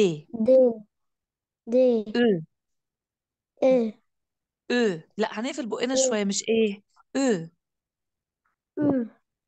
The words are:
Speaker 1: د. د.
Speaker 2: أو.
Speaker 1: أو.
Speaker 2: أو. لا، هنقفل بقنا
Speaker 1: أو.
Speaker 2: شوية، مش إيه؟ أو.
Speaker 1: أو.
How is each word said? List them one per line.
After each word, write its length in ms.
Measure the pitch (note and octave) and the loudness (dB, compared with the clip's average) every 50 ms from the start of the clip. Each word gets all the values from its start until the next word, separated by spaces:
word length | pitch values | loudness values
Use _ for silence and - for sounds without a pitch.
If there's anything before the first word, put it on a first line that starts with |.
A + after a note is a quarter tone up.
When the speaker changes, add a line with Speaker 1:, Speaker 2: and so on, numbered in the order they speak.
| G#3+ F3+ D#3+ D3+ D3+ _ - A3+ A3 | 4 2 0 -4 -10 _ -8 -2 2
Speaker 1:
د. 40 | A#3+ C4 C4 B3+ A#3+ A3+ A3 G#3+ _ _ _ _ _ _ _ _ _ _ _ _ _ _ _ _ A#3 A#3 | 4 6 6 6 4 2 -2 -10 _ _ _ _ _ _ _ _ _ _ _ _ _ _ _ _ -2 2
د. 20 | B3+ B3+ B3 A#3+ A3+ G#3 G#3+ G#3+ | 2 4 4 2 0 -2 -2 0
Speaker 2:
أو. 280 | A#3+ A#3+ A#3 G3 E3 D#3+ - _ _ _ _ _ _ _ _ _ _ _ _ _ _ _ _ _ _ _ _ _ _ - | 2 2 2 2 0 -2 -8 _ _ _ _ _ _ _ _ _ _ _ _ _ _ _ _ _ _ _ _ _ _ 0
Speaker 1:
أو. 280 | C4 C4 B3 A3+ A3 G#3+ _ _ _ _ _ _ _ _ _ _ _ _ _ _ - | 2 2 2 0 -2 -8 _ _ _ _ _ _ _ _ _ _ _ _ _ _ -4
Speaker 2:
أو. 300 | A#3+ B3 A#3 G#3+ F3 D#3+ - _ _ | -2 0 0 0 -2 -4 -10 _ _
لا، 220 | - G#3+ A3+ - G#3 | -6 -6 -6 -6 -6
هنقفل 260 | A3+ C#4 D#4 D#4 C4+ | -8 -8 -8 -8 -8
بقنا 280 | G#3 - - - B3 C4 | -8 -8 -6 -4 -2 0
Speaker 1:
أو. 60 | C4 C4 B3+ | 0 0 0
Speaker 2:
شوية، 140 | A#3 G#3+ G3+ | 0 -2 -2
مش 180 | G3+ G3 - - - | -2 -4 -4 -4 -2
إيه؟ 340 | A3+ A3+ A3 G#3 G3 G#3 _ _ _ _ _ _ - | 0 0 0 0 -2 -6 _ _ _ _ _ _ -4
أو. 340 | C4 C#4 B3+ G#3+ E3+ E3 E3 _ _ _ _ _ _ _ _ _ _ _ _ _ _ _ _ _ _ _ _ _ _ _ _ _ - | -2 0 0 0 -2 -4 -10 _ _ _ _ _ _ _ _ _ _ _ _ _ _ _ _ _ _ _ _ _ _ _ _ _ -2
Speaker 1:
أو. 260 | D4 C#4+ C#4 C4 A3+ G#3+ - _ _ _ _ _ _ | -2 0 0 -2 -4 -6 -10 _ _ _ _ _ _